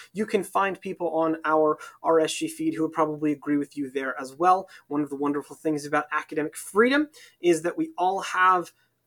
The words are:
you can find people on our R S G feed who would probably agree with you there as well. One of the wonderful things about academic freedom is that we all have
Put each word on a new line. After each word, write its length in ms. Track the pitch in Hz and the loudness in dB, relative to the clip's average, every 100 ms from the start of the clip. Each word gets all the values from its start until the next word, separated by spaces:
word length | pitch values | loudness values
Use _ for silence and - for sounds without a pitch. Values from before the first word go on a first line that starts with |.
| - | -14
you 140 | 180 214 | -6 -2
can 160 | 214 | 0
find 380 | 175 190 196 180 | 0 -2 -2 -2
people 340 | 196 180 - | -10 -6 -2
on 220 | 160 165 160 | 0 0 0
our 340 | 156 156 151 156 - - | 2 4 4 2 -6 -6
R 160 | 156 165 | 2 4
S 160 | 156 | 2
G 140 | - 160 | -2 -6
feed 260 | - 160 | -4 -4
who 80 | 151 | -2
would 100 | 160 | -4
probably 380 | 160 156 151 151 | 0 -2 0 -2
agree 260 | 139 147 147 | -2 -2 -2
with 200 | 139 147 | -2 -6
you 140 | 135 | -6
there 300 | 135 135 147 | -6 -6 -6
as 140 | 131 | -10
well. 340 | 135 180 185 190 - _ | 0 2 2 0 -16 _
One 140 | 147 | -4
of 60 | 147 | -4
the 60 | |
wonderful 400 | 139 143 147 139 | -2 -2 -2 -6
things 320 | 143 160 151 147 | -6 -4 -4 -2
about 200 | 147 - | -2 -2
academic 460 | 151 - 156 151 - | -6 -4 -6 -6 -8
freedom 540 | - 196 240 285 302 - - _ | -2 2 4 4 0 -6 -20 _
is 220 | 175 160 | 2 2
that 160 | 170 165 | 0 -4
we 120 | 160 - | -6 -2
all 260 | 180 190 | -2 -2
have 500 | 185 185 185 180 170 _ _ _ | -4 2 4 4 0 _ _ _